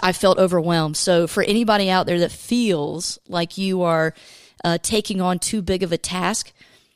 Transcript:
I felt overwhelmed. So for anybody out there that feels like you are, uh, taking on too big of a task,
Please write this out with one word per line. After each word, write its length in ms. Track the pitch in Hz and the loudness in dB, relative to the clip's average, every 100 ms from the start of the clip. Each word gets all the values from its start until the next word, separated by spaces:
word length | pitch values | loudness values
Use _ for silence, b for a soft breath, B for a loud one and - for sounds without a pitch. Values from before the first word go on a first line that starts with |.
I 80 | 185 | -2
felt 240 | 180 196 - | 2 2 4
overwhelmed. 560 | 185 175 165 170 156 151 | 4 2 0 0 0 -2
So 300 | - 175 170 | 2 2 2
for 140 | - | 0
anybody 460 | - 214 226 208 190 | 0 2 2 2 2
out 160 | 185 160 | 2 2
there 140 | 175 | 0
that 120 | 170 | 0
feels 840 | - - 240 226 170 147 160 - - - | -2 -2 0 2 0 -2 -6 -8 -10 -6
like 300 | 175 170 - | -4 -4 -4
you 240 | 190 185 | -2 0
are, 300 | 175 165 160 B B B B B | 2 2 0 B B B B B
uh, 140 | 170 170 | -2 -2
taking 380 | - 220 208 190 | 0 -2 0 -2
on 180 | 180 180 | 0 -2
too 220 | - 220 | -2 -4
big 220 | 180 185 | -2 -2
of 80 | 185 | -2
a 60 | 165 | -2
task, 540 | - 180 175 220 - b b b b | -4 -4 -2 -4 -8 b b b b